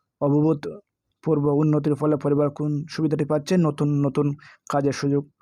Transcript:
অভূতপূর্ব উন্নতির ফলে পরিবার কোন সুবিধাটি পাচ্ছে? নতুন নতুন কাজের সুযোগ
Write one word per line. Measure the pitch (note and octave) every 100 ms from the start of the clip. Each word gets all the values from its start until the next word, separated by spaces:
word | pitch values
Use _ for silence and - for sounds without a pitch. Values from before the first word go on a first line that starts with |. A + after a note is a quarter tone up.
| _ _
অভূতপূর্ব | C#3+ D3 D3+ D#3 A2 G2+ - _ _ _ - D3+ C#3+
উন্নতির | C#3+ D#3 D3+ C#3+
ফলে | C#3+ D3+ D3
পরিবার | C#3+ C#3+ D3
কোন | D3 D3+ D3 -
সুবিধাটি | - D#3+ D3+
পাচ্ছে? | C#3+ D3+ D3 F#3
নতুন | D#3+ D3 D3 C#3+ C#3+
নতুন | C3+ D3 C#3+ - - -
কাজের | C#3+ C#3
সুযোগ | B2+ C#3+ C#3+ C#3+ _